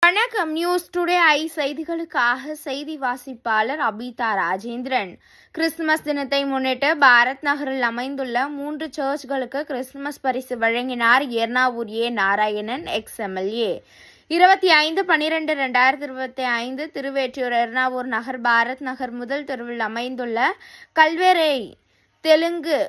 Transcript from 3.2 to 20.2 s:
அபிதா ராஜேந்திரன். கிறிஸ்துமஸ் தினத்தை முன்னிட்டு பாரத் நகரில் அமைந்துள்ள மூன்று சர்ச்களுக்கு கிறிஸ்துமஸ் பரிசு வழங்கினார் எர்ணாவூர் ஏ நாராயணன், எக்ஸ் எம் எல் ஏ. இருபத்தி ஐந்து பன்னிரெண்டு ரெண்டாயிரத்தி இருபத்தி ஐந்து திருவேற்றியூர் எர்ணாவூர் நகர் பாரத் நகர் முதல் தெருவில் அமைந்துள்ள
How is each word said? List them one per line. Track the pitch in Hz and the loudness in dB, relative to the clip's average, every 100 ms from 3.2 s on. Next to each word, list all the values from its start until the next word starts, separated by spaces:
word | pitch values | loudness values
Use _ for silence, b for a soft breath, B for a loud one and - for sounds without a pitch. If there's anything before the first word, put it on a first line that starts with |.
| - 247 - 220 220 302 262 | -8 -10 -2 0 0 0 -2
அபிதா | 214 247 240 233 202 | -2 -10 -4 -2 0
ராஜேந்திரன். | 170 185 220 233 254 254 196 - b b b | 0 -2 -4 -8 -2 -2 -2 -10 b b b
கிறிஸ்துமஸ் | - 320 320 320 311 311 | -2 -2 -2 0 0 0
தினத்தை | 285 277 277 | -4 0 0
முன்னிட்டு | 277 269 262 254 277 311 | 0 -2 0 0 0 4
பாரத் | 277 240 240 269 294 | 8 8 6 0 -2
நகரில் | 277 277 269 | -2 -2 -2
அமைந்துள்ள | 226 233 254 277 262 233 277 | -2 -2 -6 -6 -2 -2 -2
மூன்று | 294 285 302 311 - | -4 -8 -6 -8 -4
சர்ச்களுக்கு | 269 285 254 269 254 277 302 | -4 -4 -4 -4 -4 -6 -6
கிறிஸ்துமஸ் | 262 254 277 285 294 | -6 -8 -8 -10 -6
பரிசு | 269 254 254 247 | -4 -4 -4 -2
வழங்கினார் | 226 233 254 247 233 247 285 233 | 0 0 -2 0 4 4 2 -2
எர்ணாவூர் | 226 247 254 233 220 220 | 0 2 0 0 -6 -2
ஏ | 233 | -2
நாராயணன், | 240 196 202 214 208 214 254 339 | 0 0 2 0 -2 -6 -8 -4
எக்ஸ் | 220 220 - 208 | -6 -6 -8 -6
எம் | 190 | -4
எல் | 190 220 220 | -4 -2 -2
ஏ. | 170 B B B B B | -4 B B B B B
இருபத்தி | 330 359 381 370 311 | 4 6 6 6 4
ஐந்து | 311 330 | 4 0
பன்னிரெண்டு | 359 320 302 320 311 | 2 2 2 -2 -2
ரெண்டாயிரத்தி | 302 269 247 262 269 277 | -2 0 4 4 2 -4
இருபத்தி | 262 262 254 254 240 | -8 -8 -4 -2 -2
ஐந்து | 240 262 302 | -4 -6 -8
திருவேற்றியூர் | 302 269 277 262 262 247 240 | -6 -4 -2 -4 -2 -2 0
எர்ணாவூர் | 233 240 254 254 254 233 | 0 0 0 -2 -4 -4
நகர் | 233 254 240 | -4 -4 2
பாரத் | 233 233 262 277 | 4 2 -2 -6
நகர் | 254 254 240 | -6 -8 -8
முதல் | 240 277 285 | -6 -6 -6
தெருவில் | 262 240 240 220 | -8 -8 -4 -4
அமைந்துள்ள | 226 247 254 | -4 -6 -6